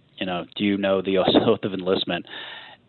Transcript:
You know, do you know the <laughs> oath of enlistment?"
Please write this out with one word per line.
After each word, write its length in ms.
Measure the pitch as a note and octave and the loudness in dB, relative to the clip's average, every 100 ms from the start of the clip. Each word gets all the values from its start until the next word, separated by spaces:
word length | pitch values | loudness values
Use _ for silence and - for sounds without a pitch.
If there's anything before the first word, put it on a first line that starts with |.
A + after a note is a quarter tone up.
| _ - | _ -8
You 80 | F#2+ | -6
know, 180 | F2 E2 | -6 -8
do 80 | - | -2
you 160 | G#2 G2 | 0 2
know 240 | G2 F#2+ | 2 2
the 160 | F#2+ F#2 | 2 2
<laughs> 280 | F2+ - A#2 | 4 4 4
oath 180 | G#2 | 2
of 100 | A2 | 0
enlistment?" 520 | F#2+ F2+ F#2+ F#2+ F2+ - - - - - - | -4 0 0 0 -6 -8 -16 -14 -16 -18 -20